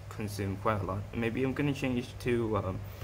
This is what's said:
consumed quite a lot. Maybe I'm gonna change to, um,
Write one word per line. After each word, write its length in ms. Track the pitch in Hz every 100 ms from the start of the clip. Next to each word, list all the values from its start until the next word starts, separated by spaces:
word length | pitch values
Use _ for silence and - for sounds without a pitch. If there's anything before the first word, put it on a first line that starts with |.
| -
consumed 520 | - 104 101 98 95
quite 180 | 110 104
a 40 |
lot. 140 | 92 101 104
Maybe 280 | 117 117 117
I'm 80 | 131
gonna 200 | 127 143
change 360 | 139 131 123 123 -
to, 360 | 127 117 113 104
um, 240 | 92 98 - -